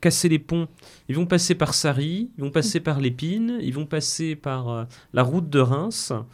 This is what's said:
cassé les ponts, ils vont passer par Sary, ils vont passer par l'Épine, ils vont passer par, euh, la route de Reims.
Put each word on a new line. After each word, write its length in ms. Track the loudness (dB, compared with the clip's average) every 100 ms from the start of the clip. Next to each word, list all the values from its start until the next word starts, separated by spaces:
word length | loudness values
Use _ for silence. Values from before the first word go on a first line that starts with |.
cassé 260 | 0 4 4
les 100 | 2
ponts, 300 | 2 -2 -2 -8 -20 -14 -6
ils 80 | -2
vont 80 |
passer 300 | 2 2 2
par 180 | 2 0
Sary, 560 | 0 0 0 -2 -2 -6 -6
ils 80 |
vont 60 | -2
passer 300 | 0 0 0
par 200 | 0 0
l'Épine, 580 | 0 -2 -4 -2 -2 -2
ils 100 | -4
vont 140 | -4 -4
passer 500 | -2 -2 -2 -4 -4
par, 320 | -4 -4 -4
euh, 160 | -4 -6 -12 -4
la 80 | 2
route 260 | 2 2 2
de 100 | 4
Reims. 540 | 4 2 -2 -4 -4 -6 -8